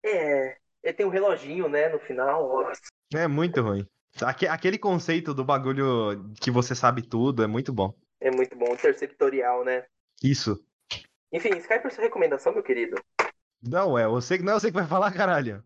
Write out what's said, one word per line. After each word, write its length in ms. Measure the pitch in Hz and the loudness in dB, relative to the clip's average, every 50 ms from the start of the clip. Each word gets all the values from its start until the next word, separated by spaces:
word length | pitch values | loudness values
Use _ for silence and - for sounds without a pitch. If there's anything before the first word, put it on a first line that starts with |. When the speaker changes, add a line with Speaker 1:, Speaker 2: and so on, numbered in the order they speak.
| - | -2
Speaker 1:
É, 60 | 214 | -2
é, 480 | 208 180 160 147 143 139 135 131 131 _ _ _ _ _ - | -2 0 0 2 0 0 0 -2 -6 _ _ _ _ _ -8
ele 100 | 165 165 | -8 -2
tem 120 | - 208 | -2 -2
um 40 | 196 | 0
reloginho, 580 | 175 190 196 202 175 147 139 139 - 180 180 151 | 0 2 2 2 0 0 -4 -8 -6 -2 -2 0
né, 220 | 143 147 151 160 | 2 2 2 2
no 100 | 160 147 | 0 -2
final. 480 | - - 135 127 127 139 143 160 156 131 135 131 123 | -6 -6 -4 -2 0 0 2 0 0 0 0 -2 -2
Nossa. 180 | - - - _ - _ _ _ _ - | -2 -6 -10 _ -20 _ _ _ _ -4
Speaker 2:
É 120 | 156 170 160 | -2 0 0
muito 340 | 143 147 165 175 170 143 | 2 0 0 0 2 0
ruim. 240 | 120 107 101 98 98 98 _ _ _ _ _ - | 0 0 0 -2 -4 -6 _ _ _ _ _ -4
Aque-, 260 | - 123 131 - - - | -4 -4 -2 0 0 -2
aquele 300 | 160 160 - 185 190 208 | -2 0 0 0 0 0
conceito 560 | - 208 185 170 170 - 170 170 165 156 143 | 0 0 0 0 0 0 -2 -2 -2 -2 -4
do 100 | 135 131 | -4 0
bagulho 880 | 127 143 135 135 131 135 139 139 135 127 117 110 104 104 101 95 107 107 - | 0 0 0 2 0 0 0 2 2 2 2 2 0 -2 -4 -8 -14 -12 -6
que 120 | - 131 | -4 0
você 240 | 120 123 123 - 131 | 2 2 2 0 -2
sabe 260 | 117 - 123 120 127 | 2 2 2 2 2
tudo 420 | 113 - - 113 120 135 139 117 110 | -4 -4 0 2 2 2 4 2 2
é 40 | 107 | 2
muito 260 | 107 117 135 147 135 | 2 -2 -2 -4 0
bom. 200 | 107 98 95 110 _ _ _ _ _ | 0 0 0 -2 _ _ _ _ _
Speaker 1:
É 80 | - 135 | -2 0
muito 260 | 131 131 131 127 - | 2 2 0 0 0
bom, 120 | 123 120 120 123 | -2 -2 -2 -2
interceptorial, 920 | 123 - 151 135 - 143 139 - _ 147 135 135 135 123 123 123 123 123 | 2 2 2 2 2 -4 -10 -2 _ 0 2 2 2 0 0 0 0 0
né? 200 | 127 127 127 123 - _ _ _ _ _ _ - | 0 -2 -2 -4 -8 _ _ _ _ _ _ 0
Speaker 2:
Isso. 400 | 131 139 - - 113 101 - _ _ _ _ _ _ - - - _ _ _ _ _ - | 0 2 2 0 -4 -4 -4 _ _ _ _ _ _ -12 -12 -12 _ _ _ _ _ -8
Speaker 1:
Enfim, 160 | 170 - 226 196 175 | -4 0 0 -2 -2
Skype, 340 | - - 220 240 - 262 - | 0 0 0 0 0 -4 -6
sua 100 | - 214 | -2 -2
recomendação, 480 | 226 - 208 175 156 143 131 - 165 - | -2 2 2 2 2 2 2 0 0 0
meu 100 | - 196 | 0 -2
querido? 320 | - 127 123 117 113 - - - _ _ - - - - _ _ _ _ _ | -2 -2 -2 -2 -4 -4 -8 -10 _ _ -4 -4 -4 -4 _ _ _ _ _
Speaker 2:
Não, 360 | 113 117 135 175 196 190 135 120 | -8 -2 0 0 2 2 2 2
é 100 | 113 110 | 2 2
você, 300 | 113 123 120 - 180 185 | 2 0 0 0 -2 0
não 160 | 175 196 214 | 2 0 0
é 60 | 214 | 2
você 80 | 202 226 | 0 0
que 100 | 160 190 | -2 -2
vai 80 | 185 151 | -2 0
falar, 240 | 160 185 196 202 | 0 2 2 0
caralho. 500 | 190 175 208 185 180 151 135 117 104 98 110 | 0 0 0 2 2 2 0 -2 -6 -8 -12